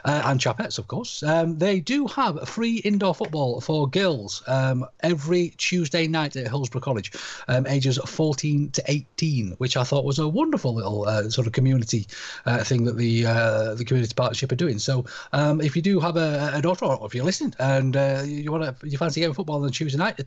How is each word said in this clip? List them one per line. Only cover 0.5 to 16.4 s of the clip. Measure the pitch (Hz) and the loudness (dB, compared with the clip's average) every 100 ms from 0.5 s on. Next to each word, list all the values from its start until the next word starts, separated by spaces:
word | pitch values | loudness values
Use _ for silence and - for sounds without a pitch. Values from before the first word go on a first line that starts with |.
| 113 233 - | -2 -4 -6
of | - | -6
course. | 147 - - | -8 -8 -4
Um, | 151 165 165 160 | 2 2 2 2
they | 190 190 | 2 2
do | 151 277 262 | 0 0 0
have | - 240 151 - | 0 0 -2 -6
free | - 233 226 | -2 -2 0
indoor | 208 202 196 165 | 2 2 2 0
football | 196 156 131 120 | -2 0 0 -2
for | - 156 139 | 0 0 2
girls, | 180 196 135 98 - - | 2 2 0 -4 -8 -2
um, | 131 135 127 123 - | 0 2 0 -4 -2
every | 160 165 147 180 170 - | 0 0 2 2 0 -2
Tuesday | - 180 160 170 160 | 0 0 0 0 0
night | 160 147 135 | 0 -2 -4
at | 120 | -4
Hillsborough | 139 127 127 | -2 -2 -4
College, | - 117 95 - - - - | -2 -4 -4 -10 -12 -10 0
um, | 127 135 | 0 2
ages | 139 131 123 - | 2 2 0 -2
fourteen | - 156 143 151 143 147 | 0 0 0 0 0 0
to | - - | -2 0
eighteen, | 147 - - 165 135 101 87 | -2 -2 -2 0 0 -2 -2
which | 127 131 | -2 0
I | |
thought | 123 143 139 | 2 2 2
was | 139 | 0
a | 156 | 2
wonderful | 185 320 247 127 113 | 2 2 2 0 -2
little, | 98 107 104 | -2 -2 0
uh, | 110 104 | 0 0
sort | 113 113 | 0 0
of | |
community, | 120 131 131 110 113 98 - - - - | 2 4 4 2 -2 -4 -10 -14 -6 0
uh, | 120 | 0
thing | - 123 | 2 2
that | 117 110 | 2 2
the, | 117 113 113 | 2 2 4
uh, | 117 113 110 110 | 4 2 2 0
the | 110 | -2
Community | 117 131 113 | 0 0 0
Partnership | - 123 107 131 | 0 -2 0 -2
are | 123 | 0
doing. | 165 104 | 0 -2
So, | - 131 123 - - | 0 -2 -2 -10 -4
um, | 143 151 160 | 0 2 2
if | 151 170 | 0 2
you | |
do | 175 190 | 2 2
have | 170 165 | 2 2
a, | 160 147 | 0 0